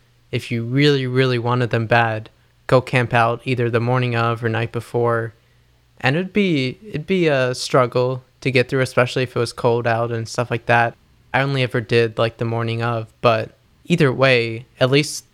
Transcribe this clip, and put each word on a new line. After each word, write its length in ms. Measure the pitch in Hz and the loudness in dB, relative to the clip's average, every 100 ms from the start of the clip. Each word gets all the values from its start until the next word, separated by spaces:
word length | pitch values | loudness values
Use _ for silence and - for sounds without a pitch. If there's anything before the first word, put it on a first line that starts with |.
| _ _ _ | _ _ _
if 200 | 123 - | -8 -4
you 120 | 120 | -6
really, 440 | 117 131 147 139 127 | -2 2 4 2 0
really 320 | 127 131 123 | 0 0 0
wanted 320 | 117 123 120 | 0 0 0
them 160 | 117 110 | -2 2
bad, 440 | 117 117 110 110 _ _ _ - | 2 2 -2 -10 _ _ _ 2
go 140 | 131 | 2
camp 320 | 123 131 117 | 2 0 2
out 280 | 120 117 117 | 2 2 0
either 240 | 131 123 120 | -4 -2 0
the 120 | 117 | 0
morning 340 | 120 127 123 | 0 0 0
of 300 | 117 117 113 | 0 -2 -2
or 40 | 117 | -2
night 240 | 110 117 | -2 -4
before. 600 | 120 - 123 117 117 113 - _ _ _ _ _ _ | -6 -6 -2 0 0 -4 -12 _ _ _ _ _ _
And 160 | 123 151 | -2 -2
it'd 160 | 190 | -2
be, 460 | 214 190 147 127 123 214 | 0 0 0 -2 -6 -10
it'd 200 | 156 151 | -10 -2
be 220 | 190 160 | 0 2
a 260 | 139 127 | 2 0
struggle 680 | 127 - 139 123 127 123 127 - _ | -4 0 0 2 0 -2 -4 -12 _
to 100 | 139 | 0
get 180 | 123 120 | 0 0
through, 140 | 135 | 0
especially 400 | 131 - 127 139 | 0 0 0 -2
if 120 | 127 | -4
it 40 | 123 | -2
was 140 | 117 | -4
cold 340 | - 123 120 117 | -2 0 0 0
out 260 | 113 117 | -2 -2
and 160 | 117 113 | -4 -6
stuff 220 | - 120 | -4 -4
like 160 | 120 - | -4 2
that. 280 | 117 117 - _ _ _ | 2 2 -4 _ _ _
I 80 | 127 | -2
only 220 | 139 135 | 0 -2
ever 180 | 123 123 | -2 -2
did, 380 | 110 120 117 110 | 0 2 2 0
like, 180 | 117 - | -4 -2
the 80 | |
morning 380 | 117 113 117 113 | -4 -4 -4 -4
of, 300 | 117 117 110 _ | -4 -6 -8 _
but 300 | 127 110 110 _ _ _ - | 0 2 -2 _ _ _ -2
either 260 | 175 139 | 2 2
way, 540 | 127 131 123 117 113 - - | 4 4 4 0 -6 -14 -2
at 100 | 127 | 2
least 340 | 143 147 - - | 4 2 -6 -16